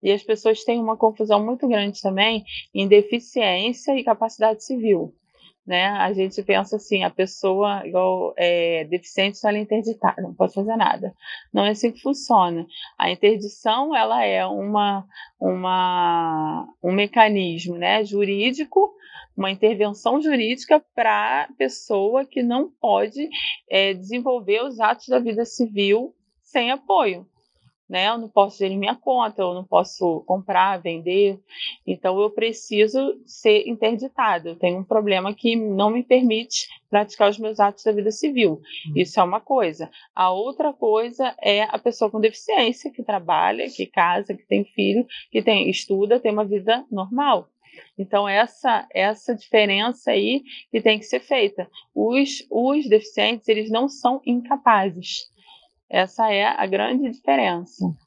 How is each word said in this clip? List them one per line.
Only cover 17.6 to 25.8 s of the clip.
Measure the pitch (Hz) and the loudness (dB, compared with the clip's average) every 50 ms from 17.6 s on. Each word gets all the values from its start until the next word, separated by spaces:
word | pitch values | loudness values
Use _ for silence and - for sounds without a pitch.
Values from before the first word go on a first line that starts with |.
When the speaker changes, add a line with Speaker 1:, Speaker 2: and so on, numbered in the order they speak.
| 175 175 175 | -8 -8 -8
Speaker 1:
né, | 170 175 180 196 214 214 | -4 0 0 0 0 0
jurídico, | 202 202 202 208 196 196 196 208 247 254 277 311 294 - 392 392 - - _ - - - - - _ _ | -2 -2 -2 0 0 0 0 0 -2 -2 -4 -8 -2 2 2 2 2 -2 _ -20 -20 -20 -20 -20 _ _
uma | - 196 190 | -6 -4 -4
intervenção | 196 190 214 214 226 190 208 208 208 208 - 226 240 285 | -4 2 2 0 2 2 -2 -2 -2 -4 -4 -2 0 0
jurídica | 302 311 294 254 226 220 247 262 - - 320 302 302 _ _ | 0 0 0 0 0 -2 -4 -6 0 2 2 2 2 _ _
pra | - 233 220 214 208 208 220 254 277 294 - - | -2 0 2 2 2 0 0 -2 -2 -4 -6 -4
pessoa | _ 269 262 262 - - - 220 196 196 208 233 262 277 | _ -2 -2 -2 -6 -8 -4 -2 0 0 2 0 0 -2
que | 269 - 277 247 | -2 -4 -2 -2
não | 240 240 254 294 370 _ _ | 0 0 -2 -2 -4 _ _
pode, | - 240 202 196 208 214 240 269 294 311 - - - - - - _ _ | 0 2 2 2 2 0 -4 -6 -8 -8 -6 -6 -6 -6 -6 -8 _ _
é, | - 190 196 196 196 | 0 2 2 2 -2
desenvolver | 185 185 190 226 247 240 269 254 247 208 185 202 226 240 | -4 -8 -8 -8 -4 -2 -2 -2 -2 0 0 0 0 0
os | 277 254 220 | -4 -4 0
atos | 226 214 233 - - - | 0 0 0 -2 -4 -2
da | 254 254 | 0 0
vida | 240 233 220 208 233 | 0 0 -2 -4 -4
civil | 233 - - 247 226 208 202 | -6 -2 -4 -4 -2 0 0